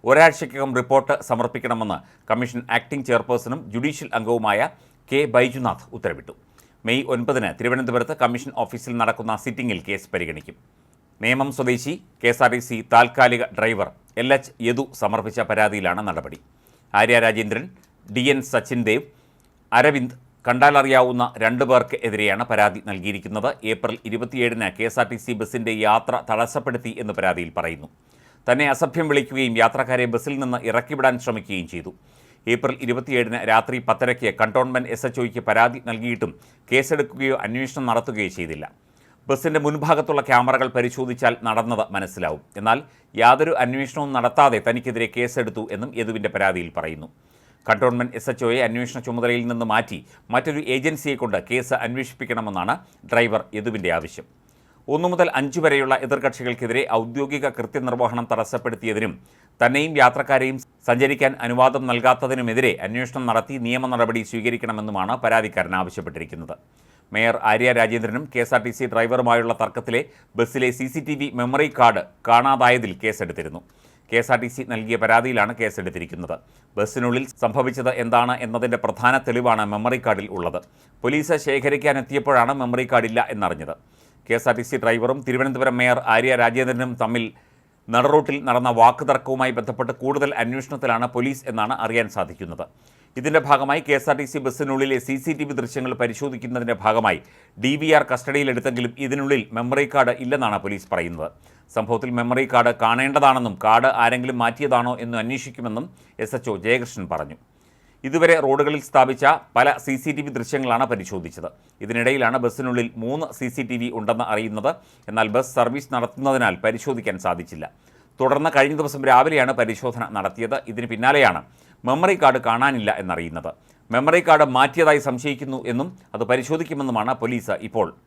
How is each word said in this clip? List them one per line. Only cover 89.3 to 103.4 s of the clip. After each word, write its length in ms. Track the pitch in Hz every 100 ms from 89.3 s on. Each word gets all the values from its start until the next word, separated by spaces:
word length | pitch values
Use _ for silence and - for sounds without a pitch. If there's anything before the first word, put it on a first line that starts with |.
| 131 131 120
ബന്ധപ്പെട്ട് 340 | 113 120 120 123
കൂടുതൽ 280 | 131 139 143 -
അന്വേഷണത്തിലാണ് 640 | 117 131 131 143 127 117 120 123
പോലീസ് 280 | 123 131 -
എന്നാണ് 240 | 113 107 131
അറിയാൻ 240 | 113 117 107 107
സാധിക്കുന്നത്. 480 | 85 85 87 80 78 _ _ _ _ -
ഇതിൻ്റെ 200 | 135 156 139
ഭാഗമായി 340 | 139 135 143 139
കെ 80 | 139
എസ് 120 | 135
ആർ 60 | 139
ടി 80 | 135
സി 60 | 151 131
ബസ്സിനുള്ളിലെ 500 | 123 143 135 139 131 127
സി 80 | 135
സി 100 | 135 151
ടി 60 | 147
വി 60 | 135
ദൃശ്യങ്ങൾ 320 | 120 139 127 127
പരിശോധിക്കുന്നതിൻ്റെ 760 | 120 110 139 131 117 123 117 113
ഭാഗമായി 360 | 107 110 110 82 - - _ -
ഡി 140 | 123 147
വി 80 | 156 151
ആർ 60 | 143
കസ്റ്റഡിയിലെടുത്തെങ്കിലും 800 | 127 143 143 143 123 135 120 120 120
ഇതിനുള്ളിൽ 380 | 135 139 139 139 107 113
മെമ്മറി 300 | 120 135 143
കാർഡ് 200 | 143 123 123
ഇല്ലെന്നാണ് 340 | 127 135 120 101
പോലീസ് 240 | 98 101 -
പറയുന്നത്. 360 | 90 85 85 76 _ _ _ _ -
സംഭവത്തിൽ 340 | 110 113 123 120
മെമ്മറി 260 | 120 123 131
കാർഡ് 200 | 127 120 117
കാണേണ്ടതാണെന്നും 720 | 110 120 135 135 139 131